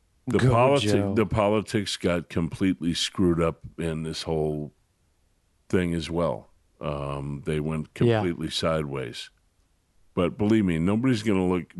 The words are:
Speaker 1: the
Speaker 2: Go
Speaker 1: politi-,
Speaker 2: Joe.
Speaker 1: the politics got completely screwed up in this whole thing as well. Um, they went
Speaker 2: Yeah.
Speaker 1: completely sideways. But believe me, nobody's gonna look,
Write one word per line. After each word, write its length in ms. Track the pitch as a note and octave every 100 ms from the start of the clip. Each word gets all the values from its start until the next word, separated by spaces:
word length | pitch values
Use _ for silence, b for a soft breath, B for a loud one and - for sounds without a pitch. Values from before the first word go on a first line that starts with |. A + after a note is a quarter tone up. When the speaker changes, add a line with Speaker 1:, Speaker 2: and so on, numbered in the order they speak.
| _ _ -
Speaker 1:
the 100 | E3+
Speaker 2:
Go 120 | B2+
Speaker 1:
politi-, 300 | A#2 C3 C#3+
Speaker 2:
Joe. 320 | G#2 G2+ G2+
Speaker 1:
the 120 | D3+ G#3+
politics 720 | A2+ G#2 G#2+ F#2+ A2 F#2+ -
got 320 | F2+ F2 D#2
completely 640 | F2+ E2 - F#2+ F2+ E2
screwed 480 | E2 - - F2+ E2
up 180 | E2 D#2 - -
in 260 | E2 D#2+
this 200 | D#2+ D#2+
whole 480 | - D#2+ D#2 D2+ D2 _ _ _ _ _ _ _ _ _ -
thing 240 | G2 F2
as 160 | E2+ D#2+
well. 420 | E2 E2 A1 - _ _ -
Um, 600 | D2 D2 C#2+ C#2+ C#2 C#2+ C2+
they 140 | D#2
went 280 | D2 D#2+ D2+ -
Speaker 2:
Yeah. 200 | A#2 A2
Speaker 1:
completely 280 | F#2+ E2 D2+
sideways. 800 | - E2+ D#2+ D2 C2+ B1 - - _ _ _ _ _ _ _ _
But 240 | - F2 -
believe 260 | G#2 A2 F#2+
me, 120 | D#2+
nobody's 440 | F2 A2 C3+ A#2
gonna 220 | G#2+ F#2+ F#2
look, 260 | F2+ D#2 F2+